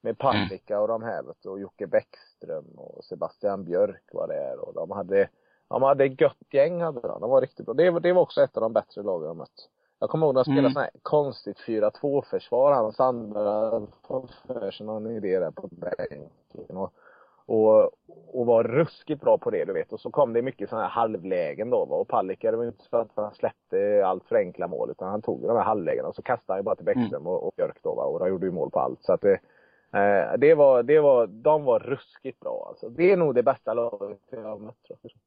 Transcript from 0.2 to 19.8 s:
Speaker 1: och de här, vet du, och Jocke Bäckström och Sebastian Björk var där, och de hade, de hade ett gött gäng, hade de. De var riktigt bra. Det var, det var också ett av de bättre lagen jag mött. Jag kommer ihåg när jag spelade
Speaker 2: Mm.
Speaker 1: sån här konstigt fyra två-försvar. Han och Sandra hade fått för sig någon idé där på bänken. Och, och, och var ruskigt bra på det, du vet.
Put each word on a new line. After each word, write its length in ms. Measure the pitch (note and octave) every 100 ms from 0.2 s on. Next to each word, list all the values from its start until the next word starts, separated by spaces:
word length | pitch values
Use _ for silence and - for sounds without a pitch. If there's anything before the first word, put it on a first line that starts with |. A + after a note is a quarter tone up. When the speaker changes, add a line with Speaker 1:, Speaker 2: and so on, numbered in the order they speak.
| C3+ G#2+ G2 F#2 _ G#2
Speaker 1:
och 80 | G#2+
de 140 | A2+
här, 200 | A2+ F2
vet 140 | C2 -
du, 60 | F#2+
och 120 | F#2+
Jocke 260 | G2 _ F2+
Bäckström 760 | G#2+ - - _ _ - D#2+ C#2 -
och 280 | C2+ -
Sebastian 600 | - F2 E2 _ G2+ G2
Björk 400 | E2+ F2 G2+ F#2 _
var 160 | - E2+
där, 400 | D2+ C2+ - -
och 60 |
de 160 | - E2
hade, 380 | G2 F2+ G2 G2 _ _ _ _
de 140 | -
hade 220 | C3+ C#3
ett 160 | C#3 C3
gött 160 | D3+ - _
gäng, 280 | C#3 D3+ F3
hade 180 | E3 C3
de. 200 | A#2 -
De 100 | A2
var 100 | C3
riktigt 260 | B2+ - G#2+
bra. 80 |
Det 160 | B2+ F3
var, 100 | E3+
det 120 | F3
var 100 | F3+
också 180 | E3 -
ett 140 | - -
av 40 |
de 120 | A2
bättre 300 | A2 - -
lagen 240 | G2+ F2+ D#2
jag 100 | E2
mött. 320 | - - - _ _ _
Jag 100 | A2
kommer 160 | D#3 D#3
ihåg 80 |
när 40 | C3
jag 80 | B2+
spelade 140 | C#3
Speaker 2:
Mm. 120 | C3+
Speaker 1:
sån 100 | C#3
här 80 | B2+ _
konstigt 580 | - D3+ C#3+ A#2+ - G2+ -
fyra 240 | A2 G#2
två-försvar. 840 | - D3 C#3 - F#2+ - A#2+ C#3+
Han 120 | C#3
och 100 | G#2+
Sandra 760 | - C3 A#2+ G#2+ G#2 G#2 G#2+ A2
hade 160 | A2+ G#2 _ _
fått 220 | C3 B2+ - -
för 240 | B2 G2
sig 160 | - G#2+
någon 200 | A2 A2
idé 280 | A2+ G2+ F#2
där 120 | E2
på 180 | - F#2
bänken. 1040 | E2+ E2+ F#2 - C#2+ D2 _ _ - - F2+
Och, 160 | F#2+ _ _ _ _ _ -
och, 440 | A2+ A2 A2 G2+ _ _ - -
och 140 | B2+ A#2+
var 180 | A#2
ruskigt 560 | A2+ B2+ E3 - - D3
bra 180 | A#2+ A2
på 120 | A#2
det, 140 | G2+
du 80 | D#2+
vet. 200 | F2+